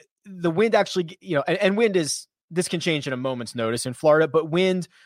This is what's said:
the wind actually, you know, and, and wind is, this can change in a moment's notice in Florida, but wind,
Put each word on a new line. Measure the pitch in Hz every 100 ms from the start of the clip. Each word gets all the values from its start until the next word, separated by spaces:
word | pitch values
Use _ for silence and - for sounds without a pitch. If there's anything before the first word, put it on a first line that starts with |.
| _ _
the | 202 185 170
wind | 160 220 214
actually, | 190 185 165 -
you | 190 147
know, | -
and, | 180
and | 190 202
wind | 226 185
is, | 143 - - _ -
this | 170 175
can | 170
change | 180 151 135
in |
a | 127
moment's | 131 123 113 120
notice | 113 117 127
in |
Florida, | 123 156 151 156
but | 160 156
wind, | 170 190 185 170 _